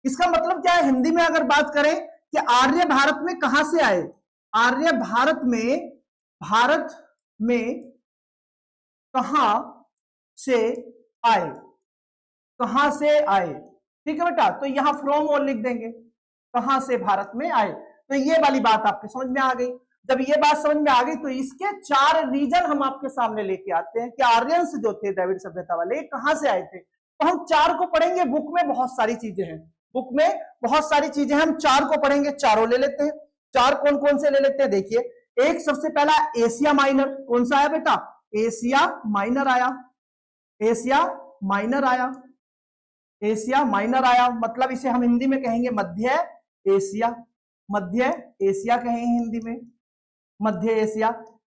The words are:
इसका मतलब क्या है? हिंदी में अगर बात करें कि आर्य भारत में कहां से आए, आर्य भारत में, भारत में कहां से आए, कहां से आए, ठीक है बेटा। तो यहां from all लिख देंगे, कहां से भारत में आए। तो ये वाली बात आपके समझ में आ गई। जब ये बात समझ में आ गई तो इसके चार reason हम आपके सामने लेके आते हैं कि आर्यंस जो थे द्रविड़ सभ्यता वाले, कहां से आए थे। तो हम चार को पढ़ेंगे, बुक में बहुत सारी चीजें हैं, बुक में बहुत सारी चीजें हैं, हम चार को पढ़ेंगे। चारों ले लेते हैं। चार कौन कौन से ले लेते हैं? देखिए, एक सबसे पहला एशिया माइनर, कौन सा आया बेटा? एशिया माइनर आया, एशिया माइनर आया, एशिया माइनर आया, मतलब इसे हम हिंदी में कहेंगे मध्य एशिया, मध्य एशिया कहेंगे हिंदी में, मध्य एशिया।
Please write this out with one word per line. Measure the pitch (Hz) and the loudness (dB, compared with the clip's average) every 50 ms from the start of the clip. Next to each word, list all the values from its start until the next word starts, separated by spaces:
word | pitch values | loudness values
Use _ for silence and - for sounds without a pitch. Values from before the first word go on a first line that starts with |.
| _ | _
इसका | 262 - - 359 359 | -4 -2 0 0 0
मतलब | 330 - - 349 370 311 | 2 0 0 0 -4 0
क्या | - 349 349 | 2 2 4
है? | 349 294 | 4 4
हिंदी | 269 262 254 254 320 | 4 2 2 2 2
में | 330 339 330 | 2 4 2
अगर | 320 320 320 302 | 2 2 0 0
बात | - 285 294 294 294 - | 2 2 2 2 0 0
करें | 294 285 302 330 392 - | 0 2 2 0 0 -6
कि | - - _ _ _ - - - - | -10 -18 _ _ _ -4 -4 0 2
आर्य | 247 247 262 269 294 339 359 | 4 4 4 4 2 2 2
भारत | 302 277 262 277 294 294 277 | 2 2 2 2 2 0 -2
में | 294 349 349 339 | -4 -6 -4 -2
कहां | 311 254 247 294 302 | -2 0 2 2 2
से | - 349 320 294 | 2 2 2 2
आए, | 226 196 175 151 - - _ _ _ _ _ _ _ - | 2 2 0 -2 -6 -14 _ _ _ _ _ _ _ 0
आर्य | 220 233 254 262 262 311 330 294 | 2 2 2 2 2 0 0 0
भारत | 226 196 180 214 240 262 302 311 - 277 | 0 -2 -2 0 0 2 2 0 0 0
में, | 247 233 220 220 240 277 339 339 - - _ _ _ _ _ _ _ _ _ | -2 0 0 0 -2 -2 -2 -4 -10 -16 _ _ _ _ _ _ _ _ _
भारत | 156 151 208 226 247 262 311 330 - - - - _ _ _ _ _ _ _ _ | -4 0 2 2 4 4 2 0 -2 -8 -12 -16 _ _ _ _ _ _ _ _
में | 214 233 240 240 220 240 302 - - - _ _ _ _ _ _ _ _ _ _ _ _ _ _ _ _ _ _ _ _ _ _ _ _ - | -2 -2 0 -2 -2 -4 -8 -8 -12 -18 _ _ _ _ _ _ _ _ _ _ _ _ _ _ _ _ _ _ _ _ _ _ _ _ -4
कहां | 262 247 - - 254 254 214 208 247 294 - - - _ _ _ _ _ _ _ _ _ _ _ | -4 -4 0 0 2 2 2 0 0 -4 -8 -18 -20 _ _ _ _ _ _ _ _ _ _ _
से | - - 269 247 233 220 233 247 - - - - _ _ _ _ _ - | -12 -4 0 0 0 2 0 -2 -6 -10 -18 -20 _ _ _ _ _ 2
आए, | 233 226 190 170 147 131 - - - _ _ _ _ _ _ _ _ _ _ _ _ _ _ _ _ _ - | 4 4 4 2 -4 -10 -14 -20 -20 _ _ _ _ _ _ _ _ _ _ _ _ _ _ _ _ _ -8
कहां | 240 208 220 269 294 294 | -6 -2 0 2 2 2
से | 294 285 294 302 302 302 | 0 0 2 4 4 4
आए, | 302 202 196 196 180 160 139 | 4 2 2 0 0 -2 -8
ठीक | - - - _ _ _ _ _ _ _ 294 311 302 | -12 -16 -20 _ _ _ _ _ _ _ -8 -4 -2
है | 339 | -2
बेटा। | 349 - 339 - - | -2 2 2 2 0
तो | - - 277 | 0 -2 -6
यहां | 277 254 277 269 294 294 | -4 -2 0 0 0 -2
from | - 277 277 285 302 302 | -2 -2 -2 0 0 0
all | 302 294 277 | 0 0 0
लिख | 285 269 262 | 0 -2 -4
देंगे, | 214 214 247 240 220 226 226 | -4 -4 -4 -6 -6 -8 -12
कहां | 233 - - _ _ _ _ _ _ _ _ _ - 240 233 262 269 262 | -14 -16 -20 _ _ _ _ _ _ _ _ _ -6 -4 -2 0 -2 -2
से | 262 254 247 | 0 -2 -4
भारत | 214 190 202 196 196 202 196 - | -2 0 -2 -2 -2 -2 -6 -8
में | 233 302 349 | -6 -4 -2
आए। | 311 240 208 185 | 0 0 0 0
तो | 151 - - - - _ _ _ 277 | -4 -12 -16 -20 -20 _ _ _ -2
ये | 277 262 302 330 320 | -2 2 2 2 4
वाली | 311 277 262 262 | 4 4 2 2
बात | 214 233 220 208 - | 2 2 2 2 2
आपके | 208 202 - 214 | -2 -2 -2 -12
समझ | 208 - 254 262 | -12 -10 -10 -8
में | 254 254 277 | -4 -2 -2
आ | 269 262 254 | 0 -2 -2
गई। | 240 247 247 247 247 _ _ _ _ _ - | -2 -4 -6 -6 -12 _ _ _ _ _ -2
जब | 262 262 | -2 -2
ये | 262 277 294 | 2 0 2
बात | 302 302 294 294 | 4 4 2 2
समझ | 294 - 294 302 | 2 2 0 0
में | 302 294 294 | 2 4 4
आ | 254 240 254 | 4 4 2
गई | 294 320 | 0 -4
तो | - - 277 | -6 -6 -6
इसके | 254 262 262 - - - 370 415 415 - | -6 -6 -8 -8 -8 -6 -6 -6 -6 -6
चार | - - 311 269 277 302 330 320 302 254 | -4 0 2 4 4 4 4 2 0 -2
reason | 262 277 285 240 330 359 359 | -2 -2 -2 2 2 0 2
हम | 302 294 277 277 | 0 -2 -2 -2
आपके | 269 269 - 277 269 | -4 -4 -6 -10 -8
सामने | - 262 240 220 220 214 202 | -4 -4 -4 -2 -2 -4 -4
लेके | 190 190 185 - 196 175 | -4 -6 -6 -6 -4 -4
आते | 170 170 - - 226 | -4 -4 -4 -8 -8
हैं | 240 247 | -8 -8
कि | 233 - 262 | -2 0 2
आर्यंस | 240 233 262 254 277 330 349 349 - 302 | 4 4 2 2 0 0 0 0 -2 -4
जो | 240 214 214 196 | -4 -4 -4 -4
थे | 208 - 202 190 | -2 -6 -6 -2
द्रविड़ | 185 180 185 190 | -2 -2 -2 -4
सभ्यता | 185 190 190 165 180 170 - 175 | -6 -8 -12 -12 -12 -8 -6 -4
वाले, | 165 170 185 247 311 294 | -4 -4 -4 -4 -6 -6
कहां | - - 247 240 294 311 | -8 -12 -4 -2 -2 -2
से | 294 294 262 | 0 0 -2
आए | 202 180 170 | -2 -2 -4
थे। | - - 180 | -8 -18 -20
तो | _ _ _ _ _ _ _ _ 302 | _ _ _ _ _ _ _ _ 0
हम | 339 370 - - | 0 0 -2 -2
चार | - 320 294 339 339 349 | 0 2 4 4 2 2
को | - 359 | -2 -2
पढ़ेंगे, | 349 339 320 330 349 370 359 349 | 0 2 2 2 2 2 0 0
बुक | 240 262 311 - - | 0 -2 -4 -4 -2
में | 330 349 339 | -2 0 0
बहुत | 285 247 240 254 247 | 0 -2 -2 -4 -4
सारी | - 254 226 220 240 | -2 -2 -2 -2 -2
चीजें | 233 226 220 180 190 180 | -6 -8 -10 -8 -8 -8
हैं, | 165 165 160 - _ _ _ _ _ - | -8 -10 -16 -18 _ _ _ _ _ -8
बुक | 254 262 262 240 | -8 -8 -4 0
में | 285 311 359 - - - - - _ 240 | 2 2 2 2 -2 -8 -14 -12 _ -2
बहुत | 233 269 311 302 - | 0 2 2 2 2
सारी | 302 294 294 294 | 2 2 2 0
चीजें | - 285 285 240 285 | -2 -2 0 0 2
हैं, | 285 320 | 2 2
हम | 311 - | 2 0
चार | - - 285 262 285 311 | 0 2 2 4 4 2
को | - 311 302 | 2 0 0
पढ़ेंगे। | 285 277 285 285 285 294 277 | 2 2 2 2 0 0 -2
चारों | - 277 247 214 220 226 233 | 0 2 2 4 4 4 2
ले | 240 | 2
लेते | 254 277 - - - 294 | 2 2 0 0 -2 -2
हैं। | 302 302 - - _ _ _ _ _ - | -2 -2 -8 -18 _ _ _ _ _ 2
चार | 262 240 269 285 | 4 4 4 2
कौन | 277 277 294 285 | 2 2 2 2
कौन | - 277 285 285 | 2 2 2 2
से | 277 302 285 | 2 2 2
ले | 277 277 | 2 4
लेते | 277 277 277 277 269 | 2 2 2 0 0
हैं? | 220 | 0
देखिए, | 202 196 190 - 220 240 240 - - _ _ _ _ 240 | 0 -2 -2 0 -2 -2 -2 -2 -12 _ _ _ _ 2
एक | 262 311 330 - | 2 2 2 0
सबसे | - 294 277 294 311 311 | -2 -4 -4 -2 -4 -2
पहला | 302 294 294 302 302 302 302 - - | 0 2 2 4 4 4 2 0 0
एशिया | 240 233 233 233 - 285 294 294 | 0 0 0 2 2 2 2 4
माइनर, | 277 277 277 269 269 277 269 - - - - | 4 4 4 4 2 0 0 -4 -10 -6 -2
कौन | 233 247 240 | 0 0 2
सा | 240 285 | 2 4
आया | 277 285 | 2 2
बेटा? | 302 311 302 - 320 226 180 - - - _ _ _ 214 | 2 0 0 0 0 0 0 -2 -12 -20 _ _ _ -4
एशिया | 214 226 233 226 - 233 240 269 277 320 - - - - | -2 -2 -2 -2 -2 -2 0 2 2 2 2 0 -6 -6
माइनर | 214 208 196 196 226 247 277 277 | -4 -2 -2 0 0 0 0 2
आया, | 269 254 247 247 254 262 - - _ _ _ _ _ _ _ _ _ _ _ _ _ _ _ | 2 2 2 0 0 -4 -6 -16 _ _ _ _ _ _ _ _ _ _ _ _ _ _ _
एशिया | 214 226 233 233 240 247 269 302 339 370 - - - - - _ 202 | 0 0 0 0 0 0 2 2 2 0 -4 -10 -16 -20 -16 _ -4
माइनर | 190 196 202 214 233 262 285 277 | -2 -2 -2 -2 -2 -2 0 0
आया, | 254 254 254 247 262 269 - - - _ _ _ _ _ _ _ _ _ _ _ _ _ _ _ _ _ _ | 0 0 0 -2 -6 -6 -12 -18 -20 _ _ _ _ _ _ _ _ _ _ _ _ _ _ _ _ _ _
एशिया | 208 214 220 214 220 240 262 277 294 | -4 -2 -2 -2 -2 0 0 2 2
माइनर | 240 196 196 208 233 254 262 262 | 2 0 -2 0 0 0 2 4
आया, | 247 247 247 247 247 233 | 4 4 4 4 2 0
मतलब | 226 226 226 233 247 262 262 | -2 -6 -6 -2 -2 -2 -2
इसे | 262 254 277 254 | -2 -4 -4 -2
हम | 240 247 | 0 0
हिंदी | 240 240 240 240 269 | 2 2 2 2 2
में | 269 269 269 262 | 0 0 0 -2
कहेंगे | 233 226 240 247 254 | -2 -2 -2 -2 -2
मध्य | 240 240 233 175 170 202 226 254 269 330 349 - - _ _ _ _ _ _ | -2 -4 -4 -6 -6 -4 -2 0 0 0 -2 -4 -10 _ _ _ _ _ _
एशिया, | 196 196 196 196 196 196 214 226 233 240 233 - _ _ _ _ _ _ _ _ - | 2 2 2 0 -2 -4 -2 -2 -2 -4 -6 -16 _ _ _ _ _ _ _ _ -6
मध्य | 196 208 190 175 185 240 247 269 339 - - - _ _ 196 | -6 -4 -4 -2 -2 -2 0 0 -2 -4 -10 -20 _ _ -2
एशिया | 196 190 - - 226 240 | 0 0 -2 0 -2 -2
कहेंगे | 247 240 240 233 233 240 240 | -2 0 -4 -4 -2 0 0
हिंदी | 240 240 233 226 214 233 | 0 0 0 -4 -6 -6
में, | 220 226 233 - - - _ _ _ _ _ _ _ _ _ _ _ _ _ _ | -6 -8 -10 -10 -12 -20 _ _ _ _ _ _ _ _ _ _ _ _ _ _
मध्य | 208 214 202 170 185 226 226 | -2 -2 -2 -2 -2 -2 0
एशिया। | 220 220 214 214 214 214 226 233 - - - _ _ _ | 0 0 -2 -2 -2 -2 -2 -2 -4 -14 -20 _ _ _